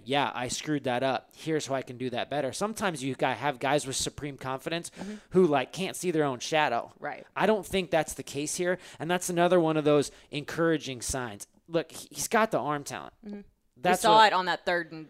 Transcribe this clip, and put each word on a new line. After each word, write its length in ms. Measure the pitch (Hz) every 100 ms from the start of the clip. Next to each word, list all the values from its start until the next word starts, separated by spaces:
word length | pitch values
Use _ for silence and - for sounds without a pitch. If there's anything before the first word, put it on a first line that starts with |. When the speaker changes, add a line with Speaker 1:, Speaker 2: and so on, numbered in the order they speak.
| 113
Speaker 1:
"Yeah, 260 | 139 123
I 140 | - 123
screwed 360 | - - 147 131
that 180 | 123
up. 260 | 131 123 - -
Here's 300 | 160 156 127
how 80 | 135
I 60 |
can 140 | - 123
do 120 | 127
that 200 | 117 98
better." 200 | 143 135
Sometimes 520 | 110 208 220 208 151
you 100 | 135 127
got, 220 | 139 110
have 220 | 139 131
guys 260 | 135 143 127
with 80 | 131
supreme 420 | - - 143 135
confidence 520 | 131 131 - 165 170 -
Speaker 2:
Mm-hmm. 140 | 190 214 -
Speaker 1:
who, 160 | 180 180
like, 260 | 143 127
can't 240 | - 185 113
see 140 | 180
their 120 | 160 147
own 140 | 123
shadow. 520 | - 156 147 117 - -
Speaker 2:
Right. 260 | 147 127 - -
Speaker 1:
I 100 | 190
don't 200 | 220 180
think 260 | 196 175
that's 240 | 160 151 -
the 80 |
case 320 | - 139 151 -
here, 240 | 180 180 - -
and 100 | 151
that's 200 | 180 -
another 300 | 175 175 180
one 160 | 160 156
of 80 | 147
those 260 | 147 135 - -
encouraging 720 | 143 143 - 165 156 123 123
signs. 460 | - 135 120 101 - _ -
Look, 220 | 165 -
he, 160 | - -
he's 160 | - 143
got 220 | 226 220
the 60 | 143
arm 240 | 135 147
talent. 300 | 139 117 69 - 208
Speaker 2:
Mm-hmm. 160 | 208 196 _ _ _
Speaker 1:
That's 220 | 180 180
Speaker 2:
we 60 | 220
saw 80 | 214
Speaker 1:
what 120 | 214
Speaker 2:
it 60 |
on 120 | 185 180
that 200 | 160 -
third 260 | 175 165
and 160 | 160 156